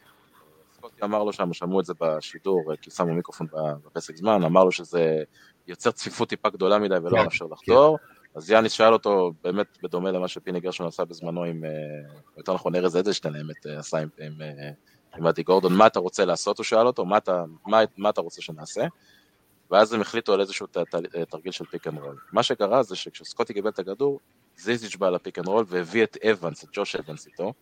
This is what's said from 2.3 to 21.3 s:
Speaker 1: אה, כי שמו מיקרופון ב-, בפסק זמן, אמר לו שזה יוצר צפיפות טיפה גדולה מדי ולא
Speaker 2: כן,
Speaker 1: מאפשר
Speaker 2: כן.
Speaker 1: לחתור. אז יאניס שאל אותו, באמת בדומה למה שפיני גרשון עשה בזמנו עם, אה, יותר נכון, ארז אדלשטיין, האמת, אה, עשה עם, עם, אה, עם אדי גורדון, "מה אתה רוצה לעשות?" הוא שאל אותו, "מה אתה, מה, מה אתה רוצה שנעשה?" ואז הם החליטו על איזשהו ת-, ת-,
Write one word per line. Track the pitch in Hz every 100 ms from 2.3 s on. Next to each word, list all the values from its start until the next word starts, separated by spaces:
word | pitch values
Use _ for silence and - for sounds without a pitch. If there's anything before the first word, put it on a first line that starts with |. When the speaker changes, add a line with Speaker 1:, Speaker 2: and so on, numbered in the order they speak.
| - 98 92 78
Speaker 1:
אה, | 76
כי | -
שמו | - 87
מיקרופון | 82 87 - 82
ב-, | 78 76 73 73
בפסק | 82 - 80
זמן, | 101 104
אמר | 82 90
לו | 92
שזה | 87 85 87 82 78 76 _ _ _ -
יוצר | 87 120
צפיפות | - 143 - 117
טיפה | 107 107
גדולה | 95 95 104
מדי | 104
ולא | 92 85 92
Speaker 2:
כן, |
Speaker 1:
מאפשר | 87 -
Speaker 2:
כן. | 82
Speaker 1:
לחתור. | 78 - 123 147 156 - _ _
אז | 76 80
יאניס | 110 110
שאל | - 113
אותו, | 113 107 98 90 80
באמת | 90 98 101 _
בדומה | 90 90 92
למה | 92 90
שפיני | 87 92 90
גרשון | 90 - 87
עשה | -
בזמנו | 85 82 85 85
עם, | 85 82
אה, | 78 78 76 76 73 - _ -
יותר | -
נכון, | 92 87
ארז | 90 90 87
אדלשטיין, | 98 92 80
האמת, | 76 78 76 76
אה, | 76
עשה | 76 80
עם, | 78 -
עם, | 78 76
אה, | 78 71 73 73 _ _ _ -
עם | 82
אדי | 80
גורדון, | 82 95 92
"מה | 92 110
אתה | 101
רוצה | 90 -
לעשות?" | 92 85 - 104
הוא |
שאל | 110 113 120
אותו, | 127
"מה | 92 104
אתה, | 101 90 82 80 98
מה, | 110 107 -
מה | 104
אתה | 104
רוצה | 85 -
שנעשה?" | 82 78 76 104 156 - _ _ _ _ _ _ -
ואז | 95 110
הם | 113
החליטו | 101 113 -
על | 98
איזשהו | 98 95 101
ת-, | 92
ת-, | 85 87 85 85 82